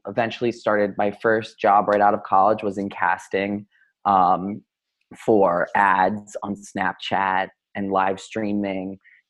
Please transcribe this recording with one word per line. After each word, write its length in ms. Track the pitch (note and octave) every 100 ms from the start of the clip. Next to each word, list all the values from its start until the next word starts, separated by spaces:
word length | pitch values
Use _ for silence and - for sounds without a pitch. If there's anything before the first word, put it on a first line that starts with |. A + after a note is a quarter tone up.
| -
eventually 460 | G#2+ A2+ - A#2+
started, 420 | A2+ - G#2 G2+ F#2+
my 120 | G#2
first 480 | G#2 A#2 A2 A2 -
job 300 | G#2+ G2+ G#2
right 140 | G#2
out 100 | G2+
of 100 | G#2
college 400 | - G2 G2 G#2+
was 140 | G#2 G2
in 140 | G2+
casting, 760 | - F2+ F2+ - F#2+ G2+ G2+ G#2 _ _ _
um, 580 | G2+ G2 F2+ F2+ F#2+ G2+ - _ _ _ _ -
for 520 | - A2 F#2+ F2 -
ads 640 | G2+ G2+ F#2+ F#2+ G#2 G#3 -
on 120 | G#3
Snapchat 920 | C#3+ - - F#2+ - - F#2+ G2 F#2 F#2+ - _
and 160 | G2+ G2
live 300 | F#2+ F#2+ F#2+
streaming. 800 | - A2 G#2+ G#2 G2+ F#2+ F#2+ F#2+ _ _ _